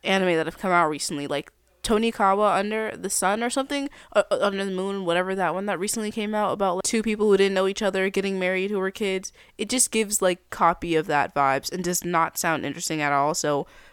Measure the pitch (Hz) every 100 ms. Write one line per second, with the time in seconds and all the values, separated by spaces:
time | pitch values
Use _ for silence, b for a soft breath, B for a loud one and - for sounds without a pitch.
0 | - 190 185 165 156 - 196 175 160 147
1 | - 147 143 143 - _ _ _ - 220
2 | 226 226 196 196 208 185 202 220 220 -
3 | 185 - 185 214 240 269 269 285 277 B
4 | B - - - 202 196 196 185 196 196
5 | 180 170 185 190 180 175 202 175 208 -
6 | 214 220 208 214 202 135 196 180 - 226
7 | 214 214 214 196 196 190 190 196 208 190
8 | 190 196 196 190 185 185 190 208 190 190
9 | 202 190 185 B B B 214 254 - 220
10 | 208 208 185 180 _ - 175 175 175 160
11 | 156 147 165 147 139 135 - 180 175 175
12 | 175 175 165 - 175 156 143 143 - 160
13 | 147 143 143 170 151 143 - B B